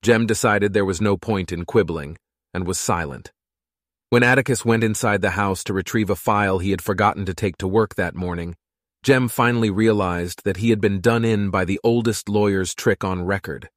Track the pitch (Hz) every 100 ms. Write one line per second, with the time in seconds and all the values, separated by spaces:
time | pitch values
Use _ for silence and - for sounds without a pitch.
0 | - 113 113 107 120 104 101 98 98 87
1 | 104 98 - 104 90 85 87 113 85 80
2 | 71 80 _ _ _ 92 90 92 - 90
3 | 78 64 - _ _ _ _ _ _ _
4 | _ 120 123 131 131 120 117 113 113 107
5 | 110 101 95 92 101 92 - 95 90 117
6 | 101 98 - 104 101 95 95 95 - 98
7 | 104 - 95 90 104 - 95 104 107 -
8 | 87 - 90 87 85 85 _ _ _ _
9 | - 131 123 - 120 120 113 95 110 107
10 | 92 87 87 - 101 92 117 110 101 98
11 | 117 117 113 107 101 95 90 95 117 120
12 | 117 104 - 104 104 98 92 - - 98
13 | 95 92 90 98 - 73 -